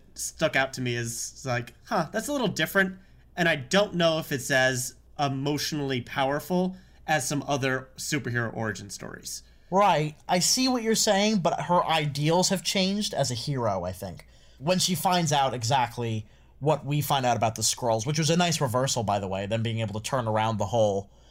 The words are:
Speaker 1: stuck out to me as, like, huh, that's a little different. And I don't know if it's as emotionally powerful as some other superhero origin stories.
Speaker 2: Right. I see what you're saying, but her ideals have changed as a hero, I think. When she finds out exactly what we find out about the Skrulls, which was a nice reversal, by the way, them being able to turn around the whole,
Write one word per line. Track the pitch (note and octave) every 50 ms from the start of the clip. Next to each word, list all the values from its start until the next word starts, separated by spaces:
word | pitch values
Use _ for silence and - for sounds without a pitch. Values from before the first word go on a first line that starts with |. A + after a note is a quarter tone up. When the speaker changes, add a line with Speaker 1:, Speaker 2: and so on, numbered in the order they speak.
| - - -
Speaker 1:
stuck | - - - - - D#3+ D3+ D3+
out | C#3 C3+ C3 -
to | C3
me | B2+ B2 A#2+
as, | A#2+ A#2 A#2 A#2 - - - - - -
like, | C3 A#2+ A#2+ A#2+ - - - -
huh, | - A#3 F#3+ D#3 C#3+
that's | - A3 A3 C#4+
a | D4
little | C4+ B3+ F3
different. | - - D#3+ - - G3 F#3+ F#3+ F#3 - - - - - - - -
And | - E3+ E3
I | D#3+
don't | D3 B2 - F3+ G3 G#3 G3+ G3+
know | F3 E3+ E3 D#3+ D#3
if | D#3 - D3+
it's | C3 B2 -
as | C#3 C3 C3 C3 C3 B2+ B2 - - - - - - -
emotionally | C#3+ C#3 C3+ C3+ C#3 D3 D3+ C#3 - - D#3+ D3 C#3+ C3+ C3+ B2
powerful | B2 - - C#3 C#3 C3+ C#3+ D3 - - F#3 F3+ F#3 F#3 F#3 - - - - - -
as | - D#3 D3+ -
some | - D3+ C#3+ -
other | - C#3+ C3+ C3 C3 C3 C3 - - -
superhero | - - - D#3 C#3+ - B2 A#2+ A#2+ A#2 A2 -
origin | A2 A2+ G#2+ G2+ - G#2 G2+
stories. | - - - - - - - - - - - - - - - -
Speaker 2:
Right. | E3+ F#3+ G#3 G3 E3+ D3+ D3+ D3+ D3+ - - -
I | F3 F#3
see | F3 - - B3 B3+ C4
what | B3+ B3 A3
you're | A3 A3
saying, | - - A3+ G3 F#3+ G#3 G#3+ A3 G3
but | D#3 E3+ - - D3
her | - F3 F3+ -
ideals | C3+ D#3+ D#3+ D3+ D3+ B2 C#3+ D3 D#3 E3 F3+ F3+ -
have | G3 F3+ -
changed | - - G3+ F#3 F#3+ G3 G#3 G#3 - -
as | - C#3 A#2+
a | B2
hero, | A2+ - D3+ C#3 C3 A#2 G#2+ G2 F#2+ E2+
I | F2+ F2+
think. | - G2 F#2+ D#2+ - - - - - - - - -
When | C3 E3 F#3 F#3
she | - F3 F#3
finds | - - F#3+ F3+ F3+ E3+ D3 D3+
out | C#3+ C3+ C3 A#2+
exactly | B2+ A2+ A2+ C#3+ C3 A#2+ A#2 - - A#2+ A2+ A2 A2 - - - - - - - - C3+
what | D3 D3+ D3 -
we | C#3 D3 D3
find | C#3+ - D3+ C#3 B2+
out | B2 A#2+
about | A#2+ A#2+ A2+ A2+
the | A2+ G#2+
Skrulls, | - - - B2+ A#2 A2 A2 A2
which | D3+ D3+ D#3+
was | D#3+ C#3+
a | E3
nice | F3 F3 E3+ D#3 -
reversal, | D3+ A#2+ A2 B2+ C3 C3+ - B2+ G#2+
by | G2 G2+ G2+
the | G2
way, | F#2 F#2+ F#2+ G2+
them | G2+ A2+ A#2 A2+
being | A#2 A2 A2+
able | A2+ G#2 G2 G#2+
to | G#2+ -
turn | C#3+ C3 A#2 A2
around | G#2+ G#2+ A2 A2+ A2+ G2
the | G#2
whole, | G2 A#2+ A#2 G#2+ G#2 G2 G2 G2 - - - - -